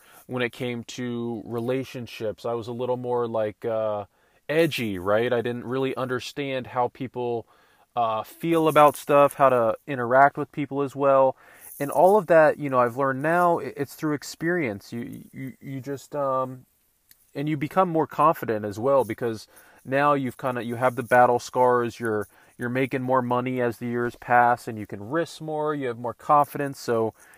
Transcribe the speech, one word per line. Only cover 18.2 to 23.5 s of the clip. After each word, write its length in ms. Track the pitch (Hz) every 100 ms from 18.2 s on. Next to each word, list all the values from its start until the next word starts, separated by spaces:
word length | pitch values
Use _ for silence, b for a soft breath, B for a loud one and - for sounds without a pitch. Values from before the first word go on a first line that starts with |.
| 151 165 113 107 104
as 120 | 101
well, 260 | 120 139
because 440 | 107 110 123 110 - B B B
now 300 | - 135 147
you've 240 | 143 131 -
kinda, 260 | 135 123
you 120 | 117 117
have 200 | 127 123
the 80 |
battle 360 | 120 123 123 123
scars, 600 | - 127 123 123 120 -
you're, 280 | 117 107 101 b b b
you're 120 | 123
making 320 | 123 131 135
more 200 | 127 127
money 380 | 123 123 123